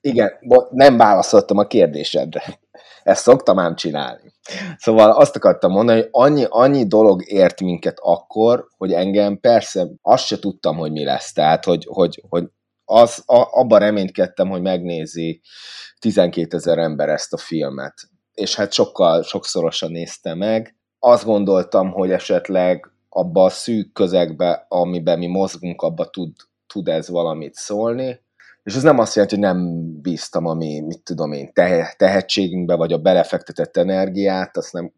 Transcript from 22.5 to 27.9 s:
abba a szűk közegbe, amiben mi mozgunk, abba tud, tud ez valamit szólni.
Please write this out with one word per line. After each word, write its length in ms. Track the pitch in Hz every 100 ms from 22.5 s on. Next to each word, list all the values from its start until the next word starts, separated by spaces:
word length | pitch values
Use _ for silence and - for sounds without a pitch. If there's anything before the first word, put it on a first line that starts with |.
| 92 90 87 - _ _
abba 360 | - 90 85
a 60 | 92
szűk 420 | - - 113 95
közegbe, 760 | - 95 90 85 78 90 85 _
amiben 500 | 92 87 90 80 85
mi 80 | 87
mozgunk, 560 | 92 95 - 87 85
abba 280 | 82 82 87
tud, 220 | - 85 - _ _ _
tud 220 | 104 85
ez 200 | 82 80
valamit 460 | 87 85 80 80
szólni. 680 | - - 104 113